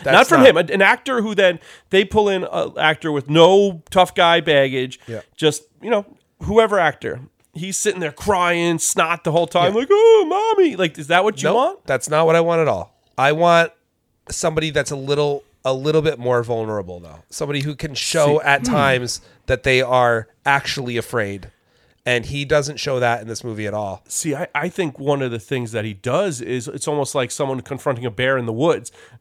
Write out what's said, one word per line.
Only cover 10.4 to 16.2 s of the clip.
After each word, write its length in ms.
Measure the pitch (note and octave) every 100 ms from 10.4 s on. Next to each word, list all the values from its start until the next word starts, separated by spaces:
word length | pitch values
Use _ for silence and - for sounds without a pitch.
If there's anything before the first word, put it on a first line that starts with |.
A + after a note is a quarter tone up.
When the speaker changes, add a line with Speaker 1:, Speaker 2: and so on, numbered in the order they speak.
| A4 G#4+
Speaker 2:
mommy." 200 | F4 G#3+
Like, 200 | F3+ -
is 120 | D3
that 160 | E3+
what 180 | G3+ E3+
you 60 | D3
Speaker 1:
Nope, 80 | G#3+
Speaker 2:
want? 300 | D4 G4 -
Speaker 1:
that's 220 | C3 -
not 160 | D3+ E3
what 100 | E3
I 40 |
want 200 | E3 E3+
at 80 | D3+
all. 260 | G2+ D#2 _ _ -
I 140 | C3+
want 400 | D3+ E3+ E3+ E3 - _ _ _ _ -
somebody 400 | - E3+ D#3 D#3
that's 220 | D3 C#3
a 40 | C#3+
little, 460 | C3+ C#3+ D3 C#3+ - _
a 100 | C3
little 280 | C3 C#3 D#3
bit 180 | D#3 C3+